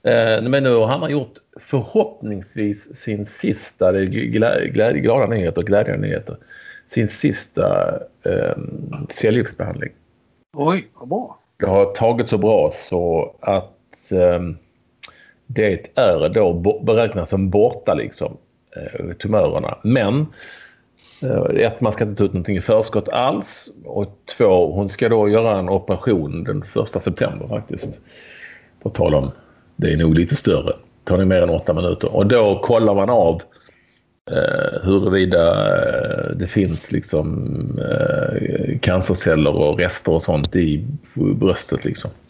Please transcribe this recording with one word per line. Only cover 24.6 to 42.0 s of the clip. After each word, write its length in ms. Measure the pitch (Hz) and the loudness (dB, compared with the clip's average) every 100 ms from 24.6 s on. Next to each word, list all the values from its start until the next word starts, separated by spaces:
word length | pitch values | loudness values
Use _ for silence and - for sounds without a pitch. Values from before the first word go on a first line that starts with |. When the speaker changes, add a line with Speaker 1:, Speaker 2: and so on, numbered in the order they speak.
| 82 | 4
Speaker 1:
hon 160 | 90 98 | 0 -6
ska 200 | - 113 | -2 2
då 200 | 113 104 | 4 4
göra 300 | 110 113 98 | 4 2 0
en 100 | 90 | 0
operation 720 | 95 - 92 - 95 73 85 | -2 -2 -2 0 0 0 -6
den 200 | - 101 | -6 -6
första 360 | - - 110 101 | -4 -4 -4 -4
september 480 | - - 123 - - | -4 -2 -4 -4 -8
faktiskt. 520 | 107 - - - - _ - - - - - _ _ | -8 -8 -10 -10 -12 _ -20 -20 -20 -20 -20 _ _
På 80 | - | -8
tal 240 | - 85 | -2 2
om, 160 | 73 67 - _ _ _ | 2 -2 -10 _ _ _
det 180 | - 80 | -4 -2
är 40 | 78 | 2
nog 180 | 80 | 4
lite 200 | 80 85 | 4 2
större. 400 | 143 - - 80 - _ _ | 0 0 0 -2 -6 _ _
Tar 140 | - 90 | -2 2
nog 100 | 95 | 4
mer 140 | 92 | 4
än 80 | 87 | 4
åtta 240 | 80 - | 2 0
minuter. 420 | 82 87 92 85 | 0 -2 -2 0
Och 100 | 85 101 | 2 4
då 320 | 120 107 95 | 4 4 2
kollar 320 | - 117 110 | 2 4 4
man 140 | 101 101 | 2 2
av, 320 | 117 85 82 - _ _ _ _ _ _ _ - | 4 4 0 -8 _ _ _ _ _ _ _ -6
eh, 500 | - - - - - | -2 0 0 -2 -2
huruvida, 920 | 90 98 95 95 92 87 85 98 50 - - - - - 50 | 0 2 2 2 2 4 4 2 2 0 0 -2 -4 -4 -6
eh, 60 | |
det 120 | - 92 | -6 -2
finns, 440 | 107 92 80 - | 0 0 -2 -4
liksom, 640 | 78 - 78 80 85 - - - - | -6 -2 -2 -2 -4 -6 -6 -6 -6
eh, 1000 | - - - - - - - - - - | -4 -2 0 -2 -2 -4 -4 -4 -4 -2
cancerceller 760 | - 92 90 90 87 78 73 | 0 0 0 -2 2 2 2
och 220 | 73 76 76 | 2 0 2
rester 340 | 87 - - | -2 -2 0
och 80 | 80 | 0
sånt 340 | - 78 73 | 0 -2 0
i 300 | 92 80 76 117 147 - | 0 0 0 -4 -10 -10
bröstet, 720 | - 156 - 95 - - - | -2 -2 2 0 0 -4 -6
liksom. 240 | - - | -4 -6